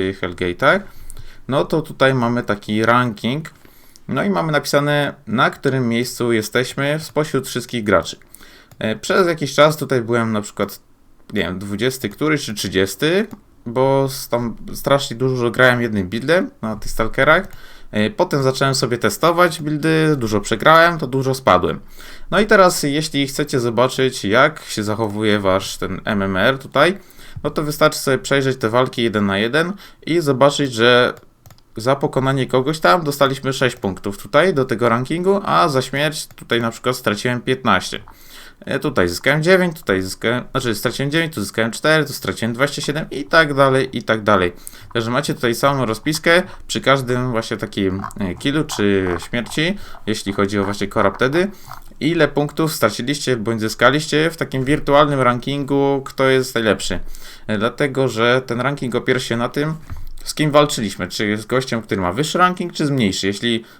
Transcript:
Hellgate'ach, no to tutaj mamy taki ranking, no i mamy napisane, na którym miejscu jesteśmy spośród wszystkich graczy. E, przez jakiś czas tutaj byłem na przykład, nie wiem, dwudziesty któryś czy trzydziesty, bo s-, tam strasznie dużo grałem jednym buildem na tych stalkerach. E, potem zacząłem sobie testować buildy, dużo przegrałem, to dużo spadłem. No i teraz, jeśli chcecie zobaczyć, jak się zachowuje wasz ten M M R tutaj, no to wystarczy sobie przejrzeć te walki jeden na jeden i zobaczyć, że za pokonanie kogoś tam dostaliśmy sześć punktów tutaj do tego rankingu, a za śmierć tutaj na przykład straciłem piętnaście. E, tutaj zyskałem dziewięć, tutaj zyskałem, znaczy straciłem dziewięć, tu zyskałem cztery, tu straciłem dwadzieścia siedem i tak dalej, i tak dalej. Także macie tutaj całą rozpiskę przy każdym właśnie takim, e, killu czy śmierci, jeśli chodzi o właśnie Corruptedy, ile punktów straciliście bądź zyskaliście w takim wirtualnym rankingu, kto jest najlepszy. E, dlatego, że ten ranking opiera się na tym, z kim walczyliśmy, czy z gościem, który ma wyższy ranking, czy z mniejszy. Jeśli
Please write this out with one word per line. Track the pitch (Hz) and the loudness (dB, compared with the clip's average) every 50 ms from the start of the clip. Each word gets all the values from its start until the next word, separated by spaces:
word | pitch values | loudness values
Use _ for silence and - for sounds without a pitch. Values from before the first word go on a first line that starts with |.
| 95 95 98 - | 0 -2 -2 -4
Hellgate'ach, | - 87 87 - 92 90 90 - 131 143 175 196 202 - - - - - - - - - - - - - | -6 -8 -6 -4 -4 -4 -2 2 2 2 2 2 0 -6 -16 -16 -14 -14 -12 -12 -12 -14 -16 -14 -8 -4
no | 127 147 165 | -2 -2 0
to | - - 160 | 0 0 -2
tutaj | - - - - 139 135 135 | -2 -2 0 2 2 4 4
mamy | 131 117 117 120 120 120 | 4 2 0 0 -2 0
taki | - 104 101 - - 104 107 110 | -2 -4 -4 -2 -2 0 2 4
ranking, | 110 117 123 123 123 107 98 - 107 131 156 160 - - - - - - - - - - - - - | 4 4 4 4 0 -2 -4 -4 -4 -4 -4 -6 -10 -16 -20 -20 -20 -20 -20 -20 -20 -20 -18 -10 -6
no | - 135 170 | -4 -2 0
i | 202 | 0
mamy | 196 175 165 160 | 0 0 0 0
napisane, | 156 143 139 - - 143 143 147 147 147 143 139 - - - - | 0 0 0 2 0 2 2 2 2 2 0 -2 -4 -8 -8 -4
na | 104 120 147 175 | 0 2 2 2
którym | 180 - - 143 127 135 127 117 | 0 0 -2 0 0 2 0 0
miejscu | 117 117 123 127 - - 123 120 | 0 0 -2 -2 -4 -2 0 2
jesteśmy | 117 110 107 - - 123 127 127 - - 139 143 151 156 | 2 0 0 0 0 0 0 -2 -2 -4 -2 -2 -2 -2
spośród | 156 - - - 151 151 - 135 131 - | -4 -6 -2 -2 -2 0 0 -2 -2 -2
wszystkich | - 123 113 - - 120 104 | -6 -8 -8 -6 -6 -4 0
graczy. | 107 98 85 80 - - - - - - - - - - - - - - - | 4 2 2 2 0 -8 -16 -18 -20 -20 -20 -20 -20 -20 -20 -20 -20 -12 -6
E, | - 110 110 | -4 -4 -4
przez | 107 - - 185 208 190 170 | -4 -2 0 2 4 4 2
jakiś | 170 160 151 135 - | 2 -2 -4 -2 4
czas | - 147 156 156 156 | 4 4 4 4 0
tutaj | 139 127 135 127 | -2 0 0 0
byłem | 113 107 120 120 113 113 | 0 0 0 0 0 0
na | 110 107 | 0 -2
przykład, | 101 - - - 101 98 - - _ _ _ _ _ _ - _ - - - | -4 -6 -6 -4 -4 -4 -6 -12 _ _ _ _ _ _ -20 _ -16 -6 -4
nie | 104 | -4
wiem, | 85 87 92 92 | -2 -2 -4 -6
dwudziesty | 98 101 104 101 113 131 127 - - 104 | -6 -6 -4 -2 -2 -2 -2 -2 -6 -8
któryś | 101 - 147 156 156 139 - | -4 -2 -2 0 0 0 -2
czy | - 107 | -6 -8
trzydziesty, | 104 - 101 85 92 95 95 - - 143 156 175 196 220 - - - _ _ _ _ - | -6 -6 -2 0 0 0 0 0 -2 0 0 2 0 0 -2 -8 -18 _ _ _ _ -10
bo | 120 117 127 131 135 139 135 135 | -6 0 0 2 2 4 2 2
s-, | 135 135 - - - | 0 -4 -6 -6 -4
tam | - 120 120 117 107 - - - 104 | -2 -2 -2 -4 -6 -8 -12 -12 -10
strasznie | 104 - 135 139 139 135 - 120 113 | -4 0 2 2 2 0 -2 -4 -2
dużo | 127 131 131 127 120 120 | -2 -2 0 0 0 0
grałem | 107 123 127 127 123 123 | 4 4 6 6 6 4
jednym | 120 117 107 101 92 87 | 0 0 0 -2 -2 -2
buildem | 101 117 110 135 165 180 - - - - | -4 -4 0 2 2 2 2 -2 -8 -8
na | - 110 110 | -6 -6 -6
tych | - - - | -4 -4 -4
stalkerach. | - - 113 113 - - 135 151 156 175 202 - - - - - - - - - | -2 0 0 0 2 2 4 4 4 4 2 -4 -12 -16 -18 -18 -20 -18 -14 -6
E, | - 107 107 107 | -2 0 0 0
potem | - - 175 185 - 147 135 | 2 0 0 0 0 0 2
zacząłem | 131 131 - 139 135 135 | 0 0 2 0 0 0
sobie | - - 120 120 117 | 0 0 -2 -2 0
testować | - 107 104 - - 165 170 170 180 175 156 - | 0 -2 0 2 2 2 4 4 2 2 2 -2
buildy, | 147 151 151 147 143 160 160 160 160 156 151 135 | -4 -4 -4 -2 0 2 2 2 4 2 2 0
dużo | 113 107 107 104 | 0 0 0 0
przegrałem, | 101 - - 101 - 151 160 165 165 170 175 156 | 0 0 -2 2 6 6 8 8 8 6 4 0
to | 151 127 | -4 -2
dużo | 127 135 131 131 131 | -2 0 0 0 -2
spadłem. | 131 - - 92 87 87 82 73 - - - - - - - - - - - | 2 4 6 6 6 6 2 -2 -4 -8 -14 -18 -18 -18 -18 -16 -14 -8 -2
No | 160 180 | 0 2
i | 208 | 4
teraz, | 208 226 202 190 180 175 - - | 4 6 6 6 6 4 2 -2
jeśli | 143 139 151 156 156 - 139 139 135 | -2 0 -2 -2 -2 -2 -2 -2 -2
chcecie | 139 - 147 147 - 135 | -2 -4 -4 -2 0 0
zobaczyć, | 117 120 113 110 123 127 - - 135 131 127 - - | 0 0 2 2 2 2 2 0 0 0 -2 -2 -2
jak | 98 104 120 139 156 156 - | 2 4 4 4 4 2 -2
się | - - - - 104 | -12 -8 -6 -4 -2
zachowuje | 104 107 104 113 104 101 107 110 107 104 104 | -2 -2 -2 -2 -4 -2 0 0 2 2 2
wasz | 101 98 92 95 95 - - - | 2 2 2 2 0 -4 -8 -8
ten | 92 90 92 82 - | -6 -6 -6 -6 -4
M | - 110 101 | -4 -2 -2
M | 98 98 95 92 | 0 -2 0 2
R | 98 123 135 135 | 2 2 0 0
tutaj, | 139 - - 135 147 175 196 - - - - - - - - - - | -4 -4 0 2 2 2 0 -2 -10 -20 -20 -20 -20 -16 -14 -8 -8
no | 147 | -6
to | 147 - 156 | -4 -4 -4
wystarczy | 147 151 - 160 156 - - | -2 0 2 2 2 2 0
sobie | - 143 131 123 | -2 0 0 0
przejrzeć | - - 139 139 131 135 131 131 | 0 0 0 0 0 0 -2 0
te | - 110 | -2 0
walki | 110 123 131 123 - 123 117 | 2 2 0 0 0 -2 0
jeden | 113 101 107 101 | 0 2 2 0
na | 98 98 98 | 2 2 0
jeden | 107 117 127 156 165 - 104 - - - - _ - | 0 0 0 0 0 -2 -4 -10 -12 -20 -20 _ -6
i | - 151 175 | -2 0 0
zobaczyć, | 160 143 135 120 135 143 143 - 143 135 117 | 2 2 4 6 6 4 4 2 -2 -2 0
że | 110 113 120 123 120 123 104 - - - - _ _ - - - - _ _ - 113 | 4 4 6 6 6 4 2 0 -4 -16 -20 _ _ -20 -20 -20 -20 _ _ -12 -6
za | 107 127 139 | -2 0 0
pokonanie | 139 - 143 - 135 127 135 135 139 127 - | 0 0 -2 -2 0 0 0 0 0 0 0
kogoś | - 131 127 139 156 156 | 0 0 0 0 -2 -2
tam | - 175 180 180 165 | 0 0 0 2 0
dostaliśmy | 143 135 - 143 135 135 135 - 135 131 | -2 0 0 0 0 0 -2 -4 -4 -2
sześć | 135 135 123 - | 0 0 -2 -2
punktów | - - 98 90 - - 104 101 - | -2 -6 -6 -6 -4 -6 -8 -8 -8
tutaj | - 104 - 143 165 190 175 | -8 0 2 2 4 4 2
do | 139 127 | 2 0
tego | 131 127 104 120 117 | 0 0 0 2 2
rankingu, | 113 120 127 - 160 170 180 190 196 196 - | 2 0 -2 -2 -4 -2 0 0 0 0 0
a | - 143 165 175 165 | 0 2 2 2 2
za | 135 131 | 2 0
śmierć | - - - 139 147 156 151 151 - - | -2 -2 -2 -2 -2 -2 -2 -6 -10 -12
tutaj | - - - - 123 117 | -14 -14 -6 -2 -2 0
na | 117 117 | 0 -2
przykład | 113 - - 123 127 | -4 -4 -4 -4 -4
straciłem | 127 - 110 104 101 - 123 123 123 | -2 -2 -2 -2 -2 -2 -2 -2 -2
piętnaście. | - - 131 131 - 117 98 90 - - - - - - - - - - - - - - - - | -2 -2 -4 -2 0 0 2 2 0 -4 -10 -10 -12 -14 -20 -20 -20 -20 -20 -20 -20 -20 -20 -16
E, | - - - 135 | -8 -6 -6 -4
tutaj | - 151 135 - 92 87 | -2 -2 0 2 0 0
zyskałem | 85 - - 131 143 156 151 | 0 -2 -2 0 0 2 4
dziewięć, | 170 190 180 185 175 160 - | 4 4 4 4 2 -2 -6
tutaj | - - 98 95 | -2 -2 0 0
zyskałem, | 95 95 - - - 113 120 123 110 - | 0 -4 -6 -4 -2 -2 -2 -2 -4 -4
znaczy | - 131 123 123 107 | -6 -4 -2 -2 -2
straciłem | 104 - 127 - - 135 143 | -2 -2 -4 -2 -2 -4 -2
dziewięć, | 139 165 165 156 160 | 0 -2 -2 -2 -4
tu | - | -6
zyskałem | 101 101 - - 113 113 | -6 -6 -2 -2 -2 -2
cztery, | 110 - - 151 156 160 147 | -2 -2 0 2 2 2 2
tu | 131 123 | 0 -4
straciłem | - - - - - - 113 117 | -8 -6 -6 -4 -2 -2 -4 -2
dwadzieścia | 117 135 143 - - | 0 -2 -2 -2 -4
siedem | 151 - 139 156 - - | -4 -4 -4 -4 -4 -6
i | - 135 143 | -8 -8 -4
tak | - - 165 160 143 143 | 2 4 4 4 4 4
dalej, | 135 135 135 131 135 131 131 - 123 | 4 4 4 4 4 2 0 -4 -6
i | 110 | -2
tak | - 113 110 104 | 0 -2 0 2
dalej. | 104 104 98 90 87 - - - - - - - - - | 2 4 4 2 0 -2 -6 -16 -18 -18 -18 -14 -6 -4
Także | 120 110 113 | -4 -2 -2
macie | 123 135 143 - 151 | -2 -2 -2 -2 -4
tutaj | - - 120 117 | -2 0 -2 0
całą | - - 139 139 135 127 | 2 2 2 2 2 0
rozpiskę | 107 110 - - 151 156 156 - 170 170 180 185 - - - - - | 0 -2 -2 -2 -4 -4 0 2 2 2 2 2 0 -8 -14 -10 -6
przy | - 110 | -6 -2
każdym | - 131 135 139 127 120 127 123 127 127 | 2 2 2 2 2 0 -2 -2 -2 -2
właśnie | 120 113 113 - 120 101 | -2 -2 -2 -2 -4 -4
takim, | - 101 - 104 98 92 92 95 95 - - - | -6 -6 -2 0 0 0 0 -2 -6 -8 -6 -4
e, | 104 92 87 | -4 -4 -4
killu | - - 143 143 156 151 | -4 -4 -2 0 -2 -2
czy | 156 - - 104 101 98 98 95 92 87 85 - - | -2 -2 0 2 4 4 4 2 0 -2 -4 -4 -4
śmierci, | - 120 113 - - - 151 175 202 202 - - - - - | -6 -6 -4 -4 -2 -2 0 0 -2 -4 -8 -12 -12 -10 -6
jeśli | - 110 - - 98 98 | -4 -4 -4 -4 -4 0
chodzi | - 101 98 104 101 | 0 0 0 2 0
o | 98 | 0
właśnie | 98 101 101 104 101 | 0 -2 -4 -4 -4
Corruptedy, | - 113 101 98 98 - 120 135 143 170 185 208 - - - - - - - - - - | 0 0 0 0 2 0 0 0 2 0 0 -2 -4 -10 -16 -16 -16 -16 -16 -16 -10 -4
ile | - 151 170 170 151 147 | -2 0 2 2 2 2
punktów | - 143 147 147 - - 160 156 156 | 2 0 -2 -2 0 -2 -2 -2 0
straciliście | - - 107 101 - 123 127 147 143 - 135 127 117 | 0 0 0 0 -2 -4 -4 -4 -4 -2 -2 -2 -2
bądź | 101 113 117 110 | 0 -2 -2 -2
zyskaliście | 107 110 107 - 117 123 135 151 156 - - 151 156 165 | -2 -4 0 4 4 4 4 2 0 0 0 0 0 0
w | 160 - | -2 -4
takim | 143 - - 135 131 | -6 -4 -4 -4 0
wirtualnym | 127 151 147 - - 143 143 139 143 143 135 | 0 0 0 2 4 6 6 6 4 4 2
rankingu, | 131 123 120 123 - 135 139 143 143 131 139 139 139 139 139 135 131 | 2 2 2 0 -2 -4 -4 -4 -2 0 2 2 2 2 2 0 -4
kto | - - - 135 | -6 -2 0 2
jest | 131 131 131 127 127 - | 4 4 4 2 0 -2
najlepszy. | 120 113 110 95 101 - - 95 85 - - - - - - - - - - | 0 2 2 2 2 0 -4 -4 -4 -4 -6 -8 -10 -12 -14 -16 -14 -6 -4
E, | 107 104 | -2 0
dlatego, | 107 117 120 - 147 143 127 135 135 131 | 0 -2 0 0 -2 -2 0 0 0 0
że | 120 110 117 120 123 131 131 | 0 2 2 4 4 2 0
ten | - 123 120 | -2 -4 -2
ranking | 123 135 147 143 139 123 113 | -2 -2 -2 -2 -4 -4 -4
opiera | 123 - - 127 127 | -2 0 0 0 0
się | 127 - 117 117 | 0 -2 -2 -2
na | 120 127 | -2 -2
tym, | - 143 147 156 160 156 - - - - - - - - - | -2 -2 -2 -4 -4 -6 -10 -12 -10 -8 -8 -8 -8 -10 -10
z | - - | -8 -2
kim | - 151 156 | 0 0 4
walczyliśmy, | 135 147 147 147 - - 117 98 - - 92 90 | 4 4 4 4 2 -2 -4 -4 -4 -6 -8 -8
czy | - - 113 104 104 107 | -4 -4 -2 -2 -2 -4
z | 107 | -4
gościem, | - 123 127 131 - 120 117 | -2 -2 -2 0 -2 -4 -6
który | 110 - 117 98 | -4 -2 -2 -2
ma | 92 87 | 0 -2
wyższy | 87 113 151 156 - 175 | -2 -2 -4 -2 0 2
ranking, | 180 180 180 180 180 175 - | 2 2 2 0 -6 -6 -4
czy | - 160 | -2 -2
z | 143 | 0
mniejszy. | 143 131 117 95 95 - - 95 | 2 2 2 2 0 0 -2 -2
Jeśli | 101 - - 120 117 110 110 - - - | -2 -2 -2 -2 -2 -2 -4 -8 -20 -16